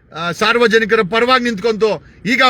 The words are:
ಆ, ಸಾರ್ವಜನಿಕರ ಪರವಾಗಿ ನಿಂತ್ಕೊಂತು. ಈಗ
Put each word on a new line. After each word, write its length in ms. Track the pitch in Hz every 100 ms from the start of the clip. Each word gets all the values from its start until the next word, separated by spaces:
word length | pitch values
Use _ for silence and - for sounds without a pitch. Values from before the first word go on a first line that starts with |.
| _ 151
ಆ, 160 | 170
ಸಾರ್ವಜನಿಕರ 720 | 165 208 233 233 226 214 226
ಪರವಾಗಿ 420 | 180 226 240 254
ನಿಂತ್ಕೊಂತು. 640 | 240 208 226 220 214 175 - - 190
ಈಗ 160 | 254